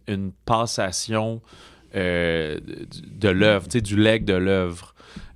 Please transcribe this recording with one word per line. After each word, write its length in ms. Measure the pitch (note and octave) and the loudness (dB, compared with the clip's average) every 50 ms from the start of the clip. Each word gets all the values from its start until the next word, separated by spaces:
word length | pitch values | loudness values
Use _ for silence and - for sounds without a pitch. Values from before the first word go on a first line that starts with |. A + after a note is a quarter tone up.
| - - | -8 -6
une, 160 | G#2 G2 G2 | -6 -4 -6
une 60 | F#2+ F#2 _ - | -8 -10 _ -2
passation, 960 | - A#2 A2 A#2 A2+ - - G#2 F#2 F#2 - - - A2 A2 A2 A2+ A2+ A2+ - _ - - - - - _ _ _ - | 0 0 2 0 0 -2 -2 -4 -2 -4 -6 -6 -2 -2 -2 -2 -2 -6 -8 -12 _ -20 -20 -20 -20 -20 _ _ _ -4
euh, 640 | G2+ F2+ F2+ F2 F2 F2 E2+ E2 E2 D#2+ D2+ D2+ - | -2 -2 0 0 0 0 0 0 0 -2 -4 -6 -8
de, 260 | - - - C#2+ - - - - - - | -10 -12 -14 -14 -14 -16 -16 -18 -18 -16
de 220 | - - - G#2 | -8 0 2 4
l'œuvre, 360 | F#2 F#2 G#2 G#2+ G#2 G2 F2 - | 4 6 6 6 4 4 0 -2
tu 40 | - | -2
sais, 80 | A#2+ | -2
du 140 | G#2+ G2 G#2 | -2 0 4
leg 300 | G2+ G#2+ A2 A2+ A2+ A2 | 4 6 6 4 2 2
de 80 | G#2 F#2+ | 0 0
l'œuvre. 600 | F#2 F#2 F#2+ G2 F#2+ F#2 F2 E2+ E2+ - - _ _ - - - - - - - | 2 2 2 2 2 0 -2 -4 -8 -14 -20 _ _ -20 -20 -18 -18 -18 -16 -10